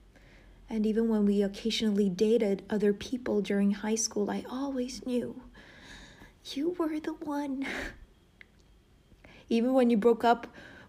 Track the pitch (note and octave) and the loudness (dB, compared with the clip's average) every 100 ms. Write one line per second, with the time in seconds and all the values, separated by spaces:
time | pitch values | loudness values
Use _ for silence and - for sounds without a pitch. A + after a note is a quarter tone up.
0 | - - - - - - - A3 G#3+ G#3+ | -20 -20 -20 -20 -20 -20 -6 -2 0 2
1 | A3+ A3 G3+ G3+ G3+ G3+ A3+ G#3+ A3 G3+ | 2 4 4 4 2 -2 -4 -2 0 2
2 | G3+ F3+ G#3+ A#3 G#3+ G3 - G#3+ G#3 G#3 | 2 2 2 4 2 -2 -2 0 0 0
3 | - B3 - G#3 G3+ G3+ G3+ G3+ G#3+ A3 | -4 -8 -2 -2 0 2 2 0 -2 -2
4 | A3 G#3+ G3 G3+ - B3 C#4 C4+ B3 - | -2 -2 -4 -4 -6 -6 -6 -4 -6 -8
5 | B3+ B3 - - - - - - - - | -4 -4 -4 -8 -18 -20 -20 -20 -20 -20
6 | - - - - - C4+ D#4+ F4+ D#4+ D#4 | -20 -20 -20 -20 -12 -4 -2 -2 -2 -4
7 | D#4+ D#4+ D4+ C#4+ C#4+ C4+ C4+ - C#4 - | -6 -8 -6 -4 -4 -4 -6 -6 -8 -12
8 | - _ _ - - _ _ _ _ _ | -20 _ _ -20 -20 _ _ _ _ _
9 | _ - - - - A#3 A#3+ C4 A#3+ A#3 | _ -20 -20 -18 -2 0 4 4 4 6
10 | A#3 A#3 A#3 A#3 - - - - | 4 4 4 2 0 -18 -20 -20